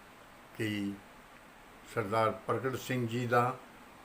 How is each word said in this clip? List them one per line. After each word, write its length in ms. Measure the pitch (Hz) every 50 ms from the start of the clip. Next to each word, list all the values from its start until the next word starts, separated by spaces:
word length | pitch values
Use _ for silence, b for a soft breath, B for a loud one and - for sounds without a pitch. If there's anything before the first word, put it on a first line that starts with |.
| - - - - - - - - - - - -
ਕੀ 360 | 113 107 104 104 101 101 101 101 - - - - - - - - - - - - - - - - - - -
ਸਰਦਾਰ 360 | 117 107 98 107 113 110 107
ਪ੍ਰਗਟ 440 | 104 - - - 117 110 107 135 127
ਸਿੰਘ 320 | 110 - - 131 123 120 113
ਜੀ 200 | 113 123 127 117
ਦਾ 300 | 120 120 120 127 131 - - - - - - - - -